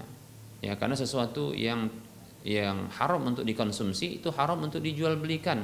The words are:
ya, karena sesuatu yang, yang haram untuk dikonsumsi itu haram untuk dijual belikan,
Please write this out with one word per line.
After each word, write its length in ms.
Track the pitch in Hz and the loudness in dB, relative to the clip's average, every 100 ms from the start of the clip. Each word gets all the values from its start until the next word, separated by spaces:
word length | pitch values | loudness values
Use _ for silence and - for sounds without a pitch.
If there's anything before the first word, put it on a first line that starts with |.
| - - - - - - | -6 -14 -16 -18 -16 -6
ya, 160 | 101 101 | -4 0
karena 160 | 107 135 | 2 2
sesuatu 560 | 127 135 120 147 143 | 2 2 0 0 -2
yang, 400 | 101 113 117 110 - - - - - - | 0 0 2 0 -2 -14 -16 -18 -8 0
yang 400 | 104 101 98 95 - | 2 2 2 -2 0
haram 160 | 139 175 127 | 2 4 2
untuk 160 | 123 | 2
dikonsumsi 800 | 113 110 107 101 104 92 175 175 | 0 2 2 2 0 0 -2 -2
itu 80 | 170 | -2
haram 320 | 156 147 170 | 2 2 2
untuk 160 | 151 160 | 0 -2
dijual 400 | 156 147 160 156 | -2 2 2 2
belikan, 400 | 156 160 180 127 | 0 0 2 0